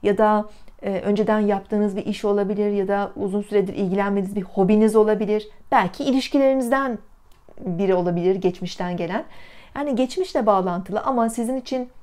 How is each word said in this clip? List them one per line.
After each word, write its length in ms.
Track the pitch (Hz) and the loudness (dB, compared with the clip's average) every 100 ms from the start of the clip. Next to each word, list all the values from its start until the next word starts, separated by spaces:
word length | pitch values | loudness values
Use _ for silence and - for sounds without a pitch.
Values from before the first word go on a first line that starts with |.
ya 160 | 202 202 | 0 2
da, 300 | 214 214 214 - - - | 4 2 -2 -12 -20 -10
e, 80 | 202 | -6
önceden 500 | 190 - 208 214 214 | -4 0 0 2 2
yaptığınız 560 | 208 196 196 208 208 190 | 2 0 -2 -2 0 -2
bir 100 | - | -6
iş 180 | 202 | -4
olabilir 460 | 214 202 196 208 208 | 0 0 0 0 0
ya 180 | 202 190 | 0 0
da 240 | 202 202 - | -2 -2 -4
uzun 260 | 196 202 | -4 -4
süredir 320 | 208 208 190 | 0 0 0
ilgilenmediğiniz 640 | - 196 190 202 202 190 208 | -2 -2 0 0 0 -2 -4
bir 60 | |
hobiniz 540 | 185 - 190 214 220 214 | -6 0 4 6 6 6
olabilir. 520 | 214 214 208 214 214 - - | 4 2 0 -2 -4 -18 0
Belki 320 | 262 185 - | 2 2 -2
ilişkilerinizden 960 | 277 262 - 285 269 269 240 269 269 220 - - - - - - | 0 0 2 2 4 2 2 0 0 -6 -10 -20 -20 -20 -20 -12
biri 340 | 233 170 190 | -6 -2 2
olabilir, 420 | 185 175 175 175 190 | 2 2 0 0 2
geçmişten 600 | 180 180 180 - 180 175 | 0 -2 -10 -6 -6 -4
gelen. 280 | 170 202 330 - - - - - | -4 -4 -8 -16 -20 -20 -14 -8
Yani 200 | 294 240 | -4 0
geçmişle 500 | 254 381 370 311 220 | 0 -2 -2 0 2
bağlantılı 540 | 196 185 175 190 208 | 2 2 -4 -4 -4
ama 280 | - 254 226 | -2 0 0
sizin 280 | 226 233 262 | -2 -4 -4
için 320 | 247 262 247 - | -4 -6 -6 -12